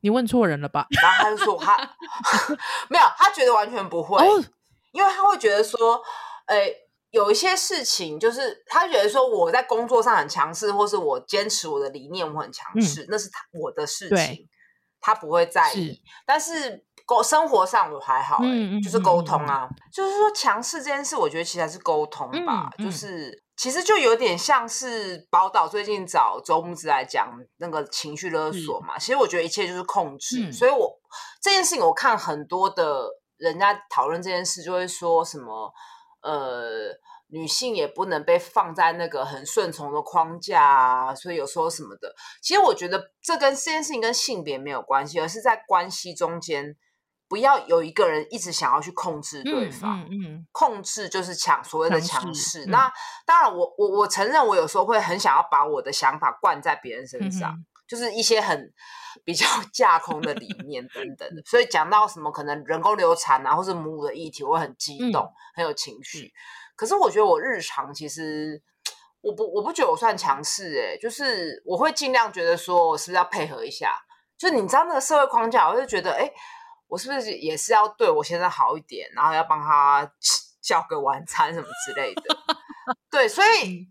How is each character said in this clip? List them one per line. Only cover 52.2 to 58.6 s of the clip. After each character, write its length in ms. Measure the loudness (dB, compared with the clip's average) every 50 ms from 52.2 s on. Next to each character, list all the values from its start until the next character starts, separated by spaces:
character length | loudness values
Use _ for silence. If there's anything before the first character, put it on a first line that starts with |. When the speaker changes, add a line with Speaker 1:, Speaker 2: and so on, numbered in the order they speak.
Speaker 2:
势。 0 |
Speaker 1:
强 140 | -4 -4 -8
势， 300 | -6 -6 -6 -8 -8 -6
嗯。 20 | 0
Speaker 2:
那 240 | 2 2 2 2 0 -8 -14 -16 -16 -10 _
当 160 | 4 6 6
然 100 | 6 4
我， 220 | 2 0 -2 -2 0
我， 120 | 0 0 2 4 2
我 80 | 2
承 180 | 2 2 0 0
认 180 | 2 4 4 4
我 100 | 4 4
有 120 | 2 2
时 100 | 2 2
候 80 | 0 2
会 140 | 4 2 2
很 180 | 2 0 -4 0
想 160 | 2 4 4
要 60 | 4 4 4
把 160 | 2 2 2
我 160 | 2 0 -4
的 100 | -4 -4
想 280 | -4 0 0 0 0 2
法 120 | -2 -2 -2 2
灌 220 | 0 0 0 2
在 140 | 0 -2 -2
别 200 | -2 -4 -12 -12
人 120 | -12 -12
身 120 | -12 -10 -8 -6 -6
上， 200 | -4 -4 -6 -6
Speaker 1:
嗯 60 | -8
哼。 80 | -10 -16 _ _ _ _
Speaker 2:
就 80 | _ -8
是 160 | -6 -6 -6 -2
一 80 | 0
些 200 | 2 2 2 2
很 320 | 2 0 -2 -4